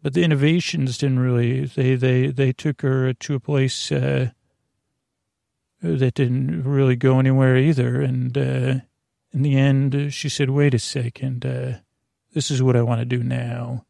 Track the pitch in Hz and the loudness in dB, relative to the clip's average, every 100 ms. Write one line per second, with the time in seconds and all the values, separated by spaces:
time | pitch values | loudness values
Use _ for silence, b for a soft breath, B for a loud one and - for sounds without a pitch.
0 | 151 143 175 147 147 170 - 165 131 120 | -2 2 2 4 4 2 0 -4 -4 -2
1 | 143 131 127 123 120 131 139 - 127 131 | 0 0 2 2 0 0 -4 -2 0 2
2 | 127 127 131 131 135 127 156 139 139 131 | 2 2 0 0 0 0 -4 -2 -2 0
3 | 131 127 - 139 - 147 135 - - 143 | 0 -4 -4 -6 -2 0 0 -2 -4 -2
4 | 131 135 127 - _ _ _ _ _ _ | 0 0 -2 -6 _ _ _ _ _ _
5 | _ _ _ _ _ _ _ _ 170 156 | _ _ _ _ _ _ _ _ -4 0
6 | 131 - 127 123 135 165 135 139 135 123 | 0 0 0 0 -2 -4 -2 0 2 2
7 | 131 131 131 131 131 127 139 147 123 123 | 2 4 4 4 4 4 4 2 0 0
8 | 139 127 127 127 131 131 127 131 - _ | -2 -2 -2 -2 -2 -2 0 -2 -6 _
9 | _ _ _ 143 143 135 139 135 139 143 | _ _ _ -2 0 4 4 4 2 -2
10 | 143 139 151 - 135 135 143 123 - 139 | -4 -6 -8 -2 0 2 4 2 -2 -6
11 | 120 - 131 123 131 127 127 123 _ _ | -6 -6 -8 -6 -6 -6 -6 -8 _ _
12 | _ _ _ - - 135 131 123 117 117 | _ _ _ -6 -2 0 2 2 2 -2
13 | 120 123 120 123 120 120 120 123 - | -2 -4 -2 -4 -6 -8 -8 -10 -12